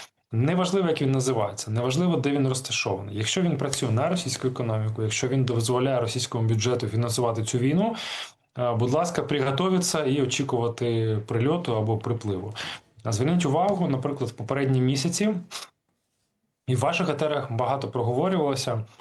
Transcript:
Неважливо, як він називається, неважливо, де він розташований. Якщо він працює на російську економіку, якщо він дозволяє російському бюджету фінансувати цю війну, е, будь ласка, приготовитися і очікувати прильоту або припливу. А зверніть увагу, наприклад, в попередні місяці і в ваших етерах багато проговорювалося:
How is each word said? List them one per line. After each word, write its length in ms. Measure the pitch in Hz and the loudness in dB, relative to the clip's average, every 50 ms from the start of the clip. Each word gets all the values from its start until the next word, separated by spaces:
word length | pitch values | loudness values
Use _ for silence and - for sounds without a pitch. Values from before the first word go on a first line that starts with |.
| - - _ _ _ _ | -14 -16 _ _ _ _
Неважливо, 560 | - 113 127 151 180 180 185 175 190 196 180 | 0 2 2 2 2 2 2 2 2 2 2
як 140 | 165 156 151 | 2 2 2
він 100 | 143 135 | 2 2
називається, 600 | 135 135 127 131 127 110 104 101 101 - - 110 | 2 2 2 0 0 0 0 -2 -4 -6 -6 -4
неважливо, 440 | 107 117 120 131 127 165 180 180 165 | -2 0 0 0 2 2 2 2 2
де 140 | 135 135 143 | 2 2 2
він 160 | 143 147 135 | 2 2 2
розташований. 680 | 131 131 131 - - - - - 113 95 95 98 101 - | 2 0 -2 -4 -4 -4 -2 -2 -2 -2 -4 -6 -6 -4
Якщо 240 | 104 110 - - 190 | -4 -2 -2 0 0
він 160 | 180 170 147 | 0 0 0
працює 340 | 131 143 135 - - 139 117 | 0 -2 -2 -4 -2 -2 0
на 180 | 107 120 147 175 | 0 0 0 0
російську 380 | 180 175 - 131 - - - | 0 -2 -4 -4 -6 -4 -4
економіку, 540 | 127 131 - 123 113 110 110 107 110 110 110 110 | -4 -4 -4 -4 -2 -2 -2 -2 -4 -4 -4 -4
якщо 240 | 107 - - - | -2 -2 -2 -2
він 160 | 120 135 135 127 | 0 2 2 2
дозволяє 540 | 127 117 117 110 120 123 123 127 139 131 120 | 2 0 0 0 2 2 2 2 2 2 0
російському 480 | 117 110 - 123 - - - 117 113 | 0 -2 -2 -4 -4 -4 -2 0 0
бюджету 400 | 110 113 107 104 127 123 120 117 | 2 2 2 2 2 0 0 -2
фінансувати 560 | 104 - 117 120 117 113 127 123 117 113 113 110 | -2 -2 -2 -2 0 0 0 0 0 0 -2 -2
цю 140 | - - | -2 0
війну, 380 | 123 123 139 156 180 214 233 233 226 - - - - - - - _ _ _ - 123 | 0 2 2 4 2 2 2 0 -4 -6 -8 -8 -10 -12 -14 -16 _ _ _ -6 -4
е, 140 | 123 120 117 | -2 0 0
будь 180 | 113 123 123 | 0 2 2
ласка, 300 | 135 156 175 175 - 156 135 | 2 2 0 0 -2 -2 -2
приготовитися 800 | - 151 143 135 139 135 139 180 190 185 180 180 - - 160 143 | 0 0 0 0 0 0 2 2 2 2 2 2 0 0 0 2
і 160 | 131 135 147 | 2 2 2
очікувати 960 | 131 131 - - 135 - 131 120 117 117 117 - 120 120 113 113 113 110 107 104 107 | 2 0 0 -2 -2 0 0 0 0 0 -2 -2 -2 0 0 2 0 0 0 -2 -2
прильоту 480 | - 117 113 120 143 165 175 170 - 117 | -2 0 0 2 2 0 0 0 0 0
або 220 | 107 107 110 113 | 0 0 0 0
припливу. 560 | 110 - 117 117 110 - 104 98 92 95 104 107 - - - - - - _ _ - - | 0 0 -2 -4 -2 -2 -4 -4 -4 -4 -8 -8 -10 -10 -10 -12 -14 -16 _ _ -10 -6
А 80 | 113 | -2
зверніть 340 | 113 107 131 156 180 175 170 | 0 0 2 2 4 4 4
увагу, 420 | 135 135 165 185 208 202 180 175 | 4 4 4 4 2 2 2 0
наприклад, 420 | 139 135 131 131 143 139 - 127 113 | 0 0 0 0 -2 -2 -2 -4 -4
в 40 | - | -6
попередні 480 | - 110 113 131 139 139 131 131 127 | -4 -4 -2 0 2 2 2 4 4
місяці 520 | 127 131 139 135 - 175 175 - 208 214 208 180 175 - - - - - _ _ _ _ _ _ _ _ _ _ _ _ _ _ _ _ _ _ _ | 4 2 2 2 0 0 0 2 2 0 0 -2 -4 -10 -12 -14 -14 -16 _ _ _ _ _ _ _ _ _ _ _ _ _ _ _ _ _ _ _
і 80 | - 127 | -2 0
в 40 | 123 | 2
ваших 300 | 135 156 170 - 185 151 | 2 2 2 2 0 0
етерах 420 | 143 143 156 151 151 139 135 120 | 0 0 0 0 0 -2 -4 -2
багато 360 | 117 113 123 117 139 135 123 | -2 -2 0 0 0 -2 -2
проговорювалося: 960 | 107 - 123 113 113 120 135 165 190 190 175 151 143 135 135 - 131 117 110 110 - - - | -4 -2 -2 -2 0 0 0 2 2 2 2 2 0 0 -2 -2 -2 -2 -2 -4 -8 -12 -20